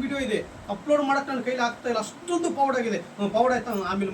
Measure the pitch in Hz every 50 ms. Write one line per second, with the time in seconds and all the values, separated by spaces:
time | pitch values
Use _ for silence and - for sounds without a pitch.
0 | 262 240 277 277 269 214 214 170 170 - - - - - 202 - - 294 294 294
1 | 285 269 277 277 277 285 269 247 226 247 254 240 240 240 233 - - 247 233 220
2 | 214 - - - - 349 349 330 330 - - 269 277 269 254 254 233 226 202 170
3 | - - - - 202 190 214 220 247 254 254 233 220 240 214 196 190 180 190 202
4 | 196 190